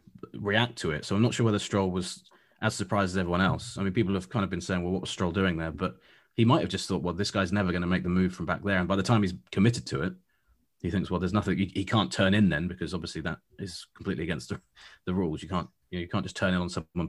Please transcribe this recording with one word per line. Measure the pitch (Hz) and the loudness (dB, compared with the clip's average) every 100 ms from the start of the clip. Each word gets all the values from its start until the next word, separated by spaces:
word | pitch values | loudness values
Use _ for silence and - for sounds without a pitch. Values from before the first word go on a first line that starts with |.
| - - - | -16 -20 -16
react | - 101 107 123 - | -8 0 2 2 -2
to | 87 | -4
it, | 76 | -4
so | - | -2
I'm | 101 | 2
not | 113 | 2
sure | - 113 | 4 2
whether | 104 | 2
Stroll | - 104 95 | 0 0 2
was | 92 90 - - _ _ _ | 0 -4 -8 -16 _ _ _
as | 110 | -2
surprised | - 98 104 92 | -2 -2 0 2
as | 95 | 0
everyone | 87 87 | 0 4
else. | 95 - - - | 4 2 -4 -4
I | |
mean, | 98 | -2
people | 104 95 | 0 0
have | 98 - | 0 -2
kind | 117 | -2
of | 95 | -2
been | 87 | -4
saying, | 87 90 | -2 -2
"Well, | 87 | 0
what | 92 | -2
was | - | -4
Stroll | - 90 | -2 -2
doing | 92 95 82 | 2 2 0
there?" | 80 | -4
But | 73 90 - _ - _ | -4 -6 -6 _ -20 _
he | - | 2
might | 113 156 | 4 4
have | 87 | 2
just | 95 - | -4 -2
thought, | 90 | -2
"Well, | 87 | -2
this | 85 101 | -2 -2
guy's | 101 90 | 0 0
never | 101 92 | 2 0
gonna | 87 87 | 0 0
make | 90 | 0
the | - | 2
move | 90 90 | 2 2
from | - 85 | 0 -4
back | 78 | -2
there." | 101 95 | 0 0
And | 87 | 2
by | 98 | 0
the | |
time | 95 113 | 2 4
he's | 95 92 _ | 2 -2 _
committed | - 110 120 - | 4 4 4 -4
to | 69 | -4
it, | 82 - _ _ _ _ _ _ | -4 -6 _ _ _ _ _ _
he | 87 | -2
thinks, | 95 87 | -2 0
"Well, | 87 | 0
there's | 90 | 2
nothing, | 104 98 87 | 2 2 0
he, | 95 | 0
he | 101 | -2
can't | 95 113 90 | 0 2 2
turn | - 95 | 2 4
in | 104 98 | 6 6
then," | 73 87 | 4 -2
because | 90 80 | -4 -4
obviously | 87 82 82 | -4 -6 -6
that | 80 80 _ - | -6 -8 _ -12
is | 98 - - | -10 -10 -16
completely | - 101 71 | -10 -6 -4
against | 85 78 - | -2 -4 -6
the, | - _ _ - - - | -10 _ _ -20 -14 -4
the | |
rules. | 90 85 76 | -2 -2 -4
You | 80 | -4
can't, | 90 - _ _ | -4 -4 _ _
you | 90 | -10
know, | |
you | 85 | -4
can't | 101 | -4
just | 92 - | -4 -2
turn | 95 | 0
in | 90 | 2
on | 87 | 0
someone | 90 - 87 | -4 -6 -4